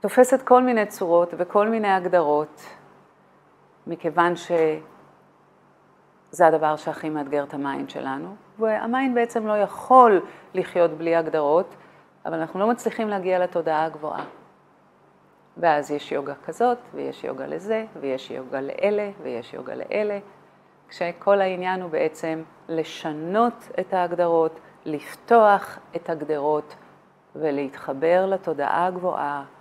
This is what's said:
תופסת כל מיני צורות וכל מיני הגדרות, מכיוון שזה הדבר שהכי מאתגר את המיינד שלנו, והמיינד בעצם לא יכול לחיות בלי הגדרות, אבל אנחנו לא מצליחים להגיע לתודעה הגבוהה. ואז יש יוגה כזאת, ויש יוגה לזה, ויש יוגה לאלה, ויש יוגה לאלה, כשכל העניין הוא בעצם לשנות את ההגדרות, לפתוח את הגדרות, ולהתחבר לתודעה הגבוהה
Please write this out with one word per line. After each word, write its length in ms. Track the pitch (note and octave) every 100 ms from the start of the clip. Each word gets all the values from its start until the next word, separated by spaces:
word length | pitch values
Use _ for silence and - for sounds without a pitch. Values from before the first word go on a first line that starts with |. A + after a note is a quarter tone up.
תופסת 420 | G3+ - B3+ C4
כל 200 | - B3
מיני 240 | B3+ A#3 G#3
צורות 480 | - F3 E3+ F3 E3
וכל 300 | F3+ G#3 G#3+
מיני 200 | A3+ G#3
הגדרות, 720 | F#3+ F3+ F3+ D3 D3 D3+ - - - - _ _ _ _ _ _ _ _ _ -
מכיוון 500 | E3 E3+ D#3 E3+ F3
שזה 2000 | - F3 D#3+ D#3 - - - _ _ _ _ _ _ _ _ _ _ _ _ - E3
הדבר 300 | D#3 D#3 D3+
שהכי 320 | - D3+ D#3+
מאתגר 360 | D#3 C#3 C#3+
את 100 | C#3+
המיינד 360 | C#3+ C#3 C#3 C#3
שלנו, 440 | C#3+ C3+ C3+ E3+ G#3 _ -
והמיינד 560 | A3 G#3+ A3+ B3+ C4+
בעצם 320 | A#3+ A#3 A#3+ G#3+
לא 120 | G#3
יכול 640 | G3+ - - C4 A#3+ F#3+ - - -
לחיות 360 | F#3 F3 F3+ E3+
בלי 260 | D#3 E3 E3
הגדרות, 580 | D#3+ D#3 C#3+ D#3+ G3 - - - _ _ -
אבל 120 | E3
אנחנו 220 | D#3+ F#3
לא 60 | G#3
מצליחים 420 | A#3 A3+ - G#3+
להגיע 300 | G3+ F3+ F#3
לתודעה 460 | F3+ F3 E3 D#3
הגבוהה. 400 | D#3+ D#3 D3+ - D3+ - - _ _ _ _ _ _ _ _ _ _ -
ואז 340 | E3+ D3 C#3+
יש 220 | D3 -
יוגה 220 | C3+ C#3 C#3 -
כזאת, 320 | E3 A#3+ A#3+ -
ויש 300 | D3 C#3 -
יוגה 220 | B2+ C3 C3+
לזה, 380 | D#3 G3 A3 A3 E3+
ויש 300 | C#3 C3 -
יוגה 300 | B2+ B2+ C3+
לאלה, 500 | C#3 - G3+ G#3 G#3 G3
ויש 320 | D3+ A#2+ A#2+
יוגה 200 | - C3
לאלה, 440 | B2 - - G#3+ G3+ G3+ - _ _ _ _ _
כשכל 520 | - F3 F3 - G3+
העניין 420 | F#3+ F3+ F3+ F#3
הוא 80 | F3
בעצם 520 | D#3 D#3+ D#3 E3 D#3+ D#3+ - -
לשנות 1000 | E3 D#3+ - E3 D3+ D#3+ G3+ A#3+ A#3 - -
את 140 | F#3
ההגדרות, 680 | F#3+ F3 F3 F3 E3 D#3+ D#3+ - -
לפתוח 960 | - D3+ - - - A#3 G#3+ G3 - - - E3+
את 140 | -
הגדרות, 640 | E3 D3 D3+ C#3+ D3+ D3+ - - - _ _ _ D3+
ולהתחבר 920 | D#3 C#3+ C#3 - - C3+ D#3+ F3+ F#3+
לתודעה 600 | F#3+ F#3 D3 C#3 D#3+ F3+
הגבוהה 580 | F3+ F3+ - C#3+ C#3+ C#3 -